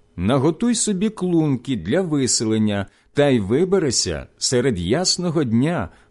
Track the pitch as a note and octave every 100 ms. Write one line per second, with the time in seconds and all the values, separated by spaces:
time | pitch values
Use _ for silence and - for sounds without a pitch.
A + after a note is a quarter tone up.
0 | _ - F#2 C#3 C#3 E3 A#3+ A#3 - F#3+
1 | G#3+ G#3+ F3+ E3+ D#3 B2+ C3 B2 D#2+ D#3
2 | F#3 D3 B2+ - A2+ A2 G#2+ G2+ G2 _
3 | _ - C#3+ B2+ F#2+ B2+ F#3 F#3+ D#3+ -
4 | - D2+ B1+ - - B2 C3+ G2 E2+ C3+
5 | F#3 - F3 D#3+ C3 A2+ C#3+ E3+ E2+ -
6 | _